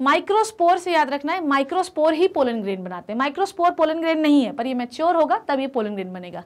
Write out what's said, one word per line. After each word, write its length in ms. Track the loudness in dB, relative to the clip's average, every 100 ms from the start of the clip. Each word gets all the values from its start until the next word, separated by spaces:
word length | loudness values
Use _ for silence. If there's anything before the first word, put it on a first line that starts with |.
माइक्रोस्पोर 760 | 0 0 2 0 0 2 2 2
से 140 | 2
याद 180 | 0 0
रखना 220 | -2 -4
है, 140 | -4 0
माइक्रोस्पोर 680 | 0 0 -2 -2 0 2
ही 140 | 4 2
पोलन 340 | 2 0 0
ग्रेन 220 | -4 -6
बनाते 280 | -8 -12 -8
हैं, 60 | -2
माइक्रोस्पोर 520 | -2 -2 -4 2 0
पोलन 300 | 2 0 0
ग्रेन 200 | 0 2
नहीं 240 | 4 4
है, 80 | 2
पर 140 | -4 -4
ये 80 |
मैच्योर 420 | -4 -6 -2 2 2
होगा 220 | 2 0
तब 220 | 0 -2
ये 60 | -2
पोलन 280 | -2 -4
ग्रेन 180 | -6 -8
बनेगा। 300 | -10 -12 -14